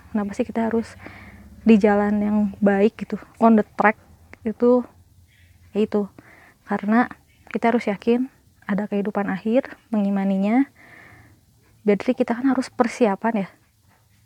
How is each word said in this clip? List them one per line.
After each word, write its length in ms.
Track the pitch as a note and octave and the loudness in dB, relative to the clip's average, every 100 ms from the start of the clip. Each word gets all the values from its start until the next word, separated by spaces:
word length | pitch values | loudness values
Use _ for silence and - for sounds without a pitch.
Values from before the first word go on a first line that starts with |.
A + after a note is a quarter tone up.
| - | -8
kenapa 240 | G#3+ G3+ G3+ | -6 -6 -6
sih 80 | |
kita 240 | A#3 A3+ A3+ | -6 -4 -2
harus 260 | A3+ A3 - - - - - - - - | -4 -6 -12 -20 -20 -20 -20 -20 0 4
di 80 | A3 | 6
jalan 340 | G#3 G3+ G#3 G#3 | 6 4 2 0
yang 160 | G#3 G#3+ G#3 G3 | 0 0 0 0
baik 320 | G3+ G3 G#3 - | 2 4 2 0
gitu, 160 | - G#3 - - | -10 -10 -10 2
on 160 | A3+ A3 | 4 4
the 80 | - | 2
track 240 | - G#3 - _ - _ - A3+ | 0 0 0 _ -20 _ -12 -10
itu, 400 | - A#3+ B3 A#3+ _ _ _ _ _ _ _ _ | 0 2 2 0 _ _ _ _ _ _ _ _
ya 80 | G3+ | -4
itu, 240 | A2 G#3+ G3 - - - - _ - | -2 -2 -6 -10 -20 -20 -20 _ -8
karena 420 | G3+ G3+ A3+ - - _ _ - | -6 0 0 0 -6 _ _ -10
kita 240 | A3 A#3 | -4 0
harus 140 | A#3 - | 0 -2
yakin 400 | G3 - A#3+ C4 _ _ _ - | -4 -2 -2 -2 _ _ _ -6
ada 200 | G3+ G#3 | -6 -4
kehidupan 400 | G3+ G3+ G3+ G3 | -4 -4 -4 -4
akhir, 480 | F#3+ A3 B3 - - _ | -6 -2 -2 -2 -8 _
mengimaninya, 800 | G#3+ G3 G3 G3 F#3+ G3+ B3 C#4 _ - - - - - _ _ _ _ _ | -4 -2 -2 -2 -2 0 0 -2 _ -20 -20 -20 -20 -20 _ _ _ _ _
berarti 320 | G#3 G3+ - | -2 0 0
kita 240 | B3+ A#3+ A#3 | -2 -4 -2
kan 80 | C4+ | -2
harus 200 | C4 - | -2 -2
persiapan 760 | - A#3 - A3+ F#3+ A3+ A3 F3+ | -2 -2 0 -2 -2 -4 -4 -6
ya, 20 | _ _ _ _ _ _ _ | _ _ _ _ _ _ _